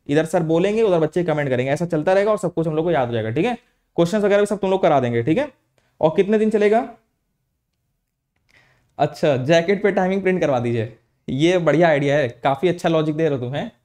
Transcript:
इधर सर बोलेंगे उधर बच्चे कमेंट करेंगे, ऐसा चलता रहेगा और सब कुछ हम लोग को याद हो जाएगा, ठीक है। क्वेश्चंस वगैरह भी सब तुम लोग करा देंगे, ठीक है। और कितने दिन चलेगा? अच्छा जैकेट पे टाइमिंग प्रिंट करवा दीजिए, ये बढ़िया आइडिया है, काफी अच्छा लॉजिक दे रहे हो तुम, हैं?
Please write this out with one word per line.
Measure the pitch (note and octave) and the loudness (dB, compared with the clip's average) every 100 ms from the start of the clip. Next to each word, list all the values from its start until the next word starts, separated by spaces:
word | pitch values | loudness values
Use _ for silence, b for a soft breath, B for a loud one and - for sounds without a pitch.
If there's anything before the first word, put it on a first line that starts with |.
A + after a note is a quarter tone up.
| - | -2
इधर | C#3+ D#3+ | 0 0
सर | F#3 | -2
बोलेंगे | D#3+ E3 F#3+ G#3+ | 0 0 0 0
उधर | A3+ F3 | 2 2
बच्चे | D3+ F3+ | 0 -2
कमेंट | F3 D3+ C#3+ | -2 -2 -2
करेंगे, | B2 C3 | -2 -2
ऐसा | D3 E3+ | -2 -2
चलता | E3 D3+ | -2 0
रहेगा | F#3+ G3+ | 2 2
और | G#3 | 0
सब | E3+ | -2
कुछ | - E3 | -4 -2
हम | D#3 | -2
लोग | |
को | E3 | 0
याद | D#3 B2 | 0 0
हो | |
जाएगा, | A#2 A2 | -2 -4
ठीक | A#2 G#3 | -2 -2
है। | A#3+ _ _ _ - | -4 _ _ _ -2
क्वेश्चंस | E3+ G#3+ | 0 0
वगैरह | G3+ G3+ | 2 2
भी | G#3 | 0
सब | G#3 | -2
तुम | F#3+ | -2
लोग | F#3+ | 0
करा | F#3+ C#3+ | 2 2
देंगे, | B2 A#2 | 2 0
ठीक | A#2 E3+ | 0 -2
है। | C#4+ - _ _ _ _ | -2 -8 _ _ _ _
और | D#3 - | 0 2
कितने | F#3+ G#3+ | 2 2
दिन | G#3+ | 2
चलेगा? | G#3+ G#3 A3 C4 - _ _ _ _ _ _ _ _ _ _ _ _ _ _ _ b b b b - | 2 2 2 -2 -10 _ _ _ _ _ _ _ _ _ _ _ _ _ _ _ b b b b -6
अच्छा | D3+ - D#3+ B2+ | -6 -2 0 0
जैकेट | B2+ E3 E3+ G3+ | 2 2 2 0
पे | G#3 | 0
टाइमिंग | G3 F#3 G3 | 0 0 0
प्रिंट | F#3 F#3 | 0 0
करवा | D#3+ B2+ | 0 0
दीजिए, | A#2+ A#2+ A2 - _ _ - | 0 -2 -4 -10 _ _ -8
ये | C3 D#3+ F#3 | 0 2 2
बढ़िया | D#3+ D3 E3+ | 2 2 4
आइडिया | D3 C#3+ C#3+ | 2 2 0
है, | C3 - | -2 -2
काफी | C#3+ C#3 F#3 | -2 0 0
अच्छा | E3+ F3 | 0 0
लॉजिक | E3 D#3 D3+ | 0 0 -2
दे | D#3+ | -2
रहे | C#3 | -2
हो | |
तुम, | B2 | -4
हैं? | C#3+ A#3 - | -8 -8 -12